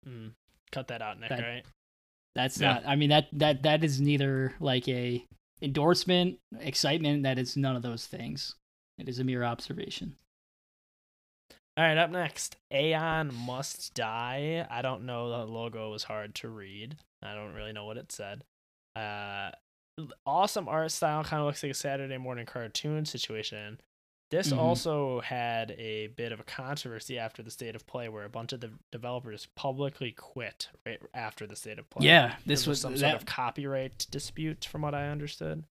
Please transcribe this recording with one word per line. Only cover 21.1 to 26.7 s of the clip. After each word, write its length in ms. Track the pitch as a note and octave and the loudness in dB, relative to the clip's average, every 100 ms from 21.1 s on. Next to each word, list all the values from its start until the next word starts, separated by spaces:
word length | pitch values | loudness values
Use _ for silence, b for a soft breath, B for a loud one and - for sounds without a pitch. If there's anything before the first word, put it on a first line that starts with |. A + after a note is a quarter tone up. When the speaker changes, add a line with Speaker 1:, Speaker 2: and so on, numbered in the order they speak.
| D3+ D#3 | 0 0
Speaker 1:
Kinda 180 | D#3 | 0
looks 180 | D3 C#3+ | 0 0
like 100 | C#3+ | -4
a 20 | C3+ | -4
Saturday 420 | D3 C#3 C3+ C3 | -2 -2 -4 -6
morning 280 | B2+ B2 A#2 | -6 -6 -6
cartoon 580 | B2+ A2+ - D3+ D3+ | -8 -6 -4 -2 0
situation. 800 | D3+ A#2+ - A2 G#2+ G#2+ G#2 A2 _ _ _ _ _ | -2 -4 -4 -4 -6 -8 -12 -14 _ _ _ _ _
This 180 | D#3+ F3 | 2 4
Speaker 2:
Mm-hmm. 80 | C3+ | 6
Speaker 1:
also 600 | D#3+ E3+ E3+ D3+ C#3 B2+ | 6 4 2 2 2 -2
had 520 | - B2 A#2+ A#2 A2+ | -4 -2 0 0 -2
a 360 | - A2+ G#2+ G#2+ | -6 -6 -6 -6
bit 240 | B2 A#2 | -6 -6
of 80 | A2 | -6
a 40 | |
controversy 760 | A2+ - C3 | -10 -10 -6